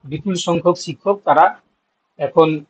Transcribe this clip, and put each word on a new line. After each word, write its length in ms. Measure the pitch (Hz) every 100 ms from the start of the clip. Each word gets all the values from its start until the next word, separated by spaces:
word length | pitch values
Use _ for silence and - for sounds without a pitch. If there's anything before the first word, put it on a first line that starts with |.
বিপুল 300 | 139 151 196
সংখ্যক 420 | 180 - 170 175 180
শিক্ষক 380 | - 147 196 202
তারা 200 | - 147 180 - _ _ _ _ _ _
এখন 420 | 139 - 160 156